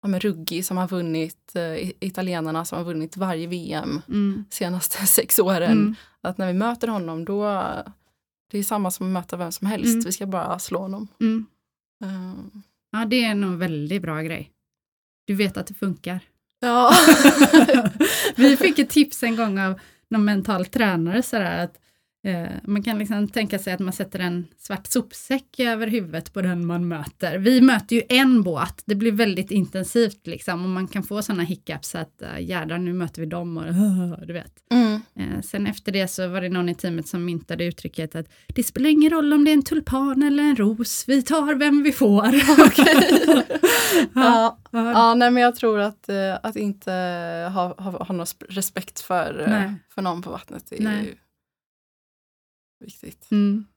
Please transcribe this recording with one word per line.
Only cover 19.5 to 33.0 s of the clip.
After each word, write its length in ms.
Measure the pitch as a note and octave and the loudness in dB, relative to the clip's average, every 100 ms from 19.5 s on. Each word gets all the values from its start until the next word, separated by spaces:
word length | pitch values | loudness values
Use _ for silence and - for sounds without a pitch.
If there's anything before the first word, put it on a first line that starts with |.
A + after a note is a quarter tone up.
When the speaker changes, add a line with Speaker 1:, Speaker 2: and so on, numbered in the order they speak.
| G3 | -2
Speaker 2:
av 200 | F#3+ F#3 - _ _ | -4 -6 -12 _ _
någon 160 | A3 G#3 | 0 2
mental 400 | G3+ F#3 F#3+ F#3 | 0 -2 -4 -2
tränare 580 | B3+ G#3+ F3 E3 G#3+ | 0 0 0 0 -2
sådär 400 | A#3+ A3+ F3+ E3+ | -2 -4 -4 -4
att, 100 | F3 _ _ _ _ _ G3 | -6 _ _ _ _ _ -6
eh, 300 | F3 E3+ - | -6 -6 -10
man 200 | - G3+ | -4 -4
kan 160 | G#3 G#3+ | -2 -4
liksom 280 | G#3 G#3 G#3 | -4 -2 -2
tänka 320 | A#3+ G#3 F#3+ | -2 -4 -4
sig 140 | G3 | -6
att 60 | F#3 | -6
man 140 | F#3 | -6
sätter 260 | F#3 F#3+ F#3 | -6 -8 -6
en 280 | F3+ F3 E3+ _ | -4 -4 -8 _
svart 300 | - G3 - | -12 -12 -4
sopsäck 720 | B3 A#3+ - - C4+ _ - | -4 -4 -14 -6 -6 _ -4
över 280 | B3 A3 A3 | -4 -2 -2
huvudet 460 | A3+ F3 D#3+ E3 | -4 -4 -10 -8
på 80 | G3+ | -4
den 240 | F#3 F3 E3+ | -2 -2 -4
man 220 | F3 F3 | -2 -4
möter. 500 | D#3+ - _ F3+ F3 | -4 -10 _ -6 0
Vi 240 | G3 B3+ | 4 8
möter 340 | B3+ A3+ - A#3 | 6 6 0 -2
ju 60 | - | 2
en 340 | B3+ C4+ B3 | 2 6 4
båt. 400 | F#3 D3 F3 - - | 2 -2 -4 -6 -4
Det 100 | G#3 | 0
blir 160 | A3+ | 0
väldigt 400 | G#3 A3 F3+ F#3+ | 2 0 0 -2
intensivt 760 | G3+ F3+ F#3+ F#3 A#3 A3 - - | 0 0 -4 -2 0 0 -2 -14
liksom, 360 | E3 - E3+ | -12 -8 -6
och 60 | F#3 | -4
man 180 | F#3 F#3 | -4 -4
kan 160 | G3+ | -6
få 180 | F#3+ G#3 | -6 -6
såna 220 | G#3 F#3+ | -4 -4
hiccups 520 | E3+ F3+ - D3+ - E3+ | -4 -6 -8 -12 -10 -10
att, 260 | D#3+ _ | -10 _
eh, 180 | - D3+ | -14 -10
"Jädrar, 380 | F3 F3+ D#3+ E3+ | -8 -8 -6 -6
nu 160 | F3 | -4
möter 280 | F3+ | -4